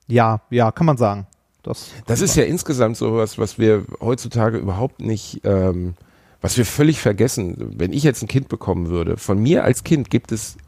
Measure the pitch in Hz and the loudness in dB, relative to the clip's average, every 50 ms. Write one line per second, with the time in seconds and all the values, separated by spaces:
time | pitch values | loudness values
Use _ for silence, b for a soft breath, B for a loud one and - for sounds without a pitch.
0 | _ - 117 120 113 113 110 110 - - 120 120 117 110 - - 170 160 143 117 | _ 0 2 4 4 4 2 0 -2 -2 0 2 2 2 2 2 2 2 2 2
1 | 123 104 101 101 95 - _ _ _ _ _ _ - - - - - - - - | 2 0 0 -2 -8 -14 _ _ _ _ _ _ -10 -8 -8 -8 -10 -18 -18 -10
2 | - - 117 - 196 185 - 156 123 - 160 180 - - 143 123 120 110 117 - | -4 -2 -2 0 0 2 4 2 2 2 0 -2 -2 -2 0 2 2 0 0 0
3 | 117 113 110 113 110 107 - - 110 104 - - 110 110 107 101 - - - - | -2 0 0 0 0 -2 -2 -4 -4 -4 0 2 4 4 4 4 0 -6 -10 -6
4 | - 113 131 127 - 117 - 117 110 113 117 101 - 98 90 95 123 143 _ - | -4 -2 -2 -2 -4 -4 -2 0 0 0 0 -2 -4 -4 -4 -4 -4 -6 _ -6
5 | - 107 110 101 - - - - - - 98 95 92 92 90 90 90 90 87 - | -6 -4 -4 -6 -6 -12 -10 -4 -2 0 2 2 2 0 0 -2 -4 -6 -8 -10
6 | b b b b b b b b - 90 - 123 120 - - - 147 156 151 - | b b b b b b b b -6 -2 0 0 0 0 2 2 4 4 4 2
7 | - 113 104 98 110 135 - 127 98 87 - - 57 53 - 55 87 92 - 139 | 2 0 2 2 2 0 0 -2 -6 -6 -6 -8 -10 -8 -6 -4 -2 -2 0 2
8 | 147 151 113 - 117 107 - 135 135 - - - - - 90 87 85 82 87 87 | 2 2 2 0 -2 -2 -2 -2 -2 -2 -8 -6 -2 -2 -2 -2 -2 -2 -2 -2
9 | 85 87 85 - - - 98 101 110 135 180 - - - 123 - - - 170 147 | -2 -2 -4 -4 -2 0 0 2 4 4 4 4 4 2 0 0 0 0 0 0
10 | 120 - - 120 - - 113 107 - - - - - | 0 0 0 -2 0 -2 -8 -8 -8 -10 -14 -18 -20